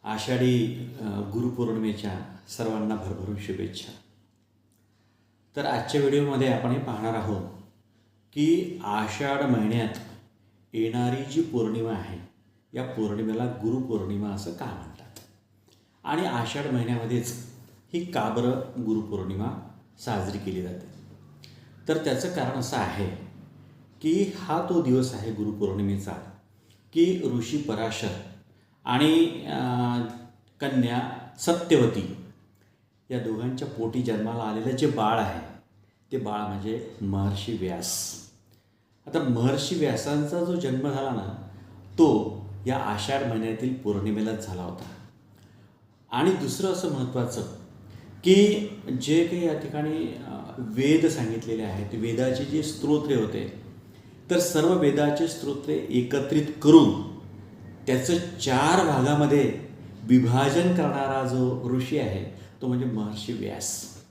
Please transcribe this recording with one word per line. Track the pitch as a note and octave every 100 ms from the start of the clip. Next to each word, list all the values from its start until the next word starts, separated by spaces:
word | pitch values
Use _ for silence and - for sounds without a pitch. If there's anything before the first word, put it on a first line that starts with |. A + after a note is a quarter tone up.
आषाढी, | G#2+ A2 - B2+ B2+ B2 A2 A#2+ - -
अ, |
गुरुपौर्णिमेच्या | G#2+ G2+ G2+ A2 B2 A#2+ A2+ A2 G#2+ G#2 G#2 F#2+ F2+ - - -
सर्वांना | A2+ A2 G#2+
भरभरून | G#2+ F#2 F#2 G2 G#2
शुभेच्छा. | - - - - - - _ _ _ _ _ _ _ _ _ _ _ _ _ _ _ -
तर |
आजच्या | C#3 B2+ - D3
व्हिडिओमध्ये | C#3 C#3+ C#3+ C3+ C3
आपण | B2 B2
हे | B2+
पाहणार | B2+ G#2+ A2+
आहोत | A2 G2 G2 F2+ - - _ _ _ _ _ _
की | D3 D#3 E3+ F3+ -
आषाढ | G2+ G#2+ G#2+ - C#3+ C#3 C#3
महिन्यात | A#2 G#2+ A#2 A2 - - - - _ _ _ _
येणारी | A2+ A2+ A#2+ B2 C3 C#3
जी | D#3
पौर्णिमा | E3 B2 G#2+ A2 A2+
आहे, | G#2 F#2 F#2 F2+ _ _ _ _
या | B2
पौर्णिमेला | B2+ - G#2+ G#2 A2 A2 B2
गुरुपौर्णिमा | G2+ A2 B2+ B2 G#2+ F#2+ G2+ G#2
असं | G2 -
का | -
म्हणतात | C3 - - - - - - _ _ _ _ _ _ _
आणि | - D3+ F3+
आषाढ | B2 A#2+ C#3+ C#3+
महिन्यामध्येच | B2+ A#2 A#2+ A2 A#2+ - - - - - - _
ही | F3
का | F3 - G#2+
बरं | A2+ B2 B2+ - - A2
गुरुपौर्णिमा | A2 G2+ G2+ F#2 F#2+ A#2 - - - _ _
साजरी | - G#2 F#2+ G2
केली | F#2+ F#2
जाते? | F2+ F2+ - - - - - - - - - - -
तर | D#3
त्याचं | D3+ - -
कारण | D#3+ B2 C3
असं | A#2+ B2+
आहे | F#2 G2+ F#2+ - - - - - - - - -
की | D#3 F3+ G3 -
हा | - D#3+ -
तो | E3+
दिवस | B2+ B2+ B2+
आहे | G#2 G#2+
गुरुपौर्णिमेचा | G#2 G#2+ G2+ G#2 F#2+ G2 G2 G2 E2+ - - _ _ _ _ _
की | D#3+ F3 F3+ C#3 A#2+
ऋषी | A2+ D3
पराशर | C#3+ G#2+ A2+ - G#2 F#2 - - - _ _ _
आणि, | - B2 D3+ D#3+ E3 - D3
अ, | C#3 B2+ B2 B2 A#2+ A2+ - - - _ _
कन्या | C#3 C3 A#2+ B2 B2+ - - -
सत्यवती | - E3+ - D3+ A#2 G2+ F2+ - - - _ _ _ _ _ _ _
या | B2
दोघांच्या | A2+ G#2+ B2 B2+ C#3+
पोटी | - A2+ B2
जन्माला | B2 G#2+ A2 A#2
आलेलं | A2 G#2+ A#2 B2+
जे | D3+
बाळ | - G#2+ A2+
आहे, | G2+ E2+ - - _ _ _ _ _
ते | -
बाळ | G#2 G#2
म्हणजे | G#2 G2 G#2 A2+ - -
महर्षी | G2+ G2 G2+ G2 - G#2+
व्यास. | F#2 E2+ F2+ - - - - _ _ _ _ _ _ _ -
आता | D#3+
महर्षी | B2+ A#2 B2 C#3 -
व्यासांचा | E3+ C#3+ - D3 D3 D3 F3
जो | F3
जन्म | F3 C#3 C3 C#3+
झाला | C3+ C3+
ना, | A#2 F#2+ - - - - - -
तो | - D#3+ G#2+ G#2 - - - B2
या | B2+
आषाढ | G2+ G#2 - C3+
महिन्यातील | B2+ A2+ A2 A2+ B2+
पौर्णिमेलाच | B2+ G#2 G2+ G2+ G#2+ A2 A2 G2
झाला | F#2
होता. | F2+ F2+ - - - - - - - - - _ _ _ _
आणि | A#2+ E3
दुसरं | F3+ C3+ B2 F#3+
असं | F3+ E3+
महत्त्वाचं | C3+ B2 B2+ A#2+ A2+ G2 - - - - - - -
की | F3 G3 G#3 G#3 - - - B2+
जे | - D#3+
काही | E3+ F3 E3+
या | D3
ठिकाणी, | C#3+ D3+ D3+ D#3+ E3 - -
अ, | C#3 - -
वेद | A2+ G#2+ C#3 D#3+ D#3+
सांगितलेले | - A2+ A2+ A2 A2+
आहेत, | G#2+ G2 G2+
वेदाचे | A2+ A#2 A2+ C3 B2+
जे | D3 D#3
स्तोत्रे | C#3+ - C#3 D3+ C#3+
होते, | C3 G#2+ G#2 G2+ - - - - - - - -
तर | F3
सर्व | F3 D#3+ E3
वेदाचे | F3+ D3 C#3+ D3 D3 E3
स्तोत्रे | - C#3+ C3+ - D#3 D#3
एकत्रित | B2 B2 C#3 C#3 D3+ D3 -
करून | D3 D#3+ A#2 G2 - - - - - - - - -
त्याचं | B2+ B2+ F3
चार | F3+ - - B2+ D3+ F#3 E3+
भागामध्ये | C#3 C3 D3 C#3+ C#3+ B2+ - - - - -
विभाजन | A2 B2+ B2 B2+ C#3 E3+ F3+
करणारा | F3+ D3 C#3 C3+ C3+
जो | B2+ B2+ B2+ B2 B2 B2+
ऋषी | B2 D3+
आहे, | G2+ G2 - - - -
तो | C3
म्हणजे | B2 B2+
महर्षी | G#2+ G#2 G#2 -
व्यास. | A2 G2+ - - - - - -